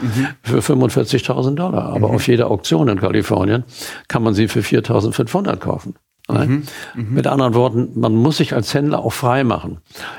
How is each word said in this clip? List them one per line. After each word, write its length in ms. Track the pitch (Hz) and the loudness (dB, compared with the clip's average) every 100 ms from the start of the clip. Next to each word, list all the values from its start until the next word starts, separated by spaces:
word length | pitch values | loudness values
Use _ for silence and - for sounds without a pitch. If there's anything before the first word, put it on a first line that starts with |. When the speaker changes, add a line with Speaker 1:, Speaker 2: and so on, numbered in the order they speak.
Speaker 1:
mhm. 260 | 123 110 135 - | -4 -2 -2 -4
Speaker 2:
für 200 | 113 123 | -2 0
fünfundvierzigtausend 960 | 107 135 127 139 - 123 - 131 131 143 | 2 2 2 2 0 0 0 -2 0 -2
Dollar. 340 | 180 110 - | -2 -2 -2
Aber 160 | - 110 | 0 2
Speaker 1:
Mhm. 60 | 113 | 2
Speaker 2:
auf 120 | 113 | 2
jeder 220 | 120 113 | 2 2
Auktion 380 | 107 - 160 139 | 0 0 2 2
in 120 | 98 | 2
Kalifornien 680 | 95 104 95 104 98 117 123 - - - - | 0 0 0 0 2 0 -2 -12 -14 -14 -4
kann 160 | - | 0
man 100 | 113 | 2
sie 140 | 101 110 | 2 2
für 160 | 120 | 0
viertausendfünfhundert 960 | 101 120 110 117 110 110 120 185 196 - | 0 0 2 0 0 0 0 0 -2 -4
kaufen. 340 | - - - - _ _ - | -4 -6 -6 -16 _ _ -4
Ne? 200 | 113 107 | 0 0
Speaker 1:
Mhm, 160 | 139 139 - - 123 | 0 -4 -14 -14 -10
mhm. 180 | 107 | -4
Speaker 2:
Mit 140 | 135 135 | 0 0
anderen 260 | 135 127 | 2 2
Worten, 360 | 113 123 113 123 | 4 2 2 -2
man 220 | 117 117 110 | 0 2 4
muss 220 | 131 151 | 4 2
sich 180 | 151 135 | 0 -2
als 180 | 104 | -2
Händler 320 | 139 147 - 113 | 0 0 0 -2
auch 80 | |
frei 300 | - 127 131 | -2 0 2
machen 340 | 127 90 92 85 _ - - | 2 0 -4 -12 _ -18 -16